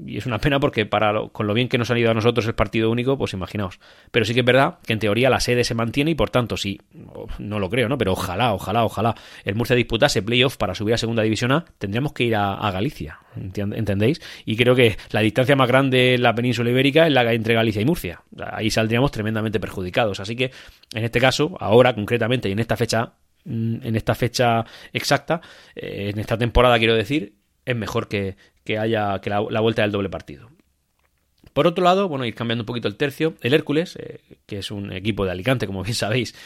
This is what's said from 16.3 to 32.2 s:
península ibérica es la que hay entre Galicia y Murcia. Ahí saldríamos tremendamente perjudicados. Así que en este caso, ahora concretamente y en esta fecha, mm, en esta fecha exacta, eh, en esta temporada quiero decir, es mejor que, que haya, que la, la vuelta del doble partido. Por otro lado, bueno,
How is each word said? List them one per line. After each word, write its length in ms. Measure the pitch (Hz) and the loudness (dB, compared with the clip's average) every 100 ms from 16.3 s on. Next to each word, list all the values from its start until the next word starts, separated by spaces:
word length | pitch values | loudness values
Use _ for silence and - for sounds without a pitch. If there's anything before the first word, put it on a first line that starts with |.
| 110 | 2
península 340 | 123 113 117 | 0 0 0
ibérica 380 | 127 139 147 165 | 2 4 4 4
es 60 | |
la 100 | 131 | 4
que 60 | 117 | 4
hay 80 | 117 | 2
entre 180 | 107 113 | 2 2
Galicia 260 | 113 101 | 2 2
y 40 | 117 | 0
Murcia. 360 | 175 92 82 _ - - | 0 -4 -12 _ -14 -12
Ahí 180 | 98 107 | -4 0
saldríamos 400 | - 110 117 139 | 2 2 2 0
tremendamente 500 | 113 107 110 110 101 | 0 -4 -2 -2 -2
perjudicados. 600 | 95 - 92 107 113 95 | -4 -6 -4 0 0 -2
Así 160 | 98 117 | -6 -4
que 160 | 127 - - - - | -4 -6 -20 -20 -10
en 100 | 113 | -4
este 160 | 113 123 | -2 2
caso, 380 | 131 127 147 185 | 4 4 -2 -2
ahora 360 | 98 117 123 104 | 4 6 6 2
concretamente 540 | 101 117 113 127 104 | -2 -2 0 -2 -2
y 20 | |
en 80 | 98 | -2
esta 180 | 117 107 | -2 -2
fecha, 360 | 117 113 123 _ _ _ 180 | 0 -2 -2 _ _ _ -8
mm, 320 | 117 113 113 | -4 -4 -4
en 140 | - 113 | -2 -2
esta 180 | - | 0
fecha 500 | 113 123 - 120 113 110 - - | 0 0 2 2 2 -2 -10 -8
exacta, 480 | 127 - 139 - 170 - - - - | -4 0 0 0 -6 -6 -20 -20 -14
eh, 360 | 92 98 101 | -10 -6 -6
en 60 | 104 | -4
esta 180 | 101 110 | -4 -2
temporada 400 | 117 123 123 120 | 2 4 6 6
quiero 160 | 113 | 4
decir, 400 | 113 104 147 196 _ _ _ - | 2 0 -2 -4 _ _ _ -6
es 100 | 120 | -4
mejor 320 | 95 113 - | -4 -4 -2
que, 300 | 104 98 92 _ _ | -4 -4 -8 _ _
que 140 | - 107 | -6 -2
haya, 420 | 110 113 104 95 | 0 0 0 -2
que 100 | - | -2
la, 160 | 104 110 | -2 -2
la 100 | 113 | 0
vuelta 220 | 113 113 | 0 2
del 100 | 104 | 0
doble 160 | 101 98 | 0 -2
partido. 420 | 85 - 69 110 _ _ _ _ _ _ _ _ _ - | -6 -12 -18 -20 _ _ _ _ _ _ _ _ _ -6
Por 160 | - 156 | 0 2
otro 160 | 170 | 4
lado, 240 | 180 190 196 | 4 4 0
bueno, 160 | 139 | -2